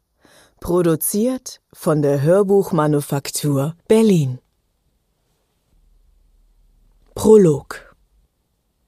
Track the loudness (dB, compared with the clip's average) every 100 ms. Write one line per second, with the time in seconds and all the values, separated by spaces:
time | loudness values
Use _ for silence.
0 | _ _ _ _ _ _ -4 -2 0 -2
1 | -4 -4 -4 -6 -12 -20 _ -8 -4 -2
2 | 0 0 0 0 2 0 0 -2 0 -2
3 | -2 -8 -8 -6 -4 -2 -4 -6 0 2
4 | 4 2 -2 -6 _ _ _ _ _ _
5 | _ _ _ _ _ _ _ _ _ _
6 | _ _ _ _ _ _ _ _ _ _
7 | _ -2 6 6 6 0 -6 -20 -20 _
8 | _ _ _ _ _ _ _ _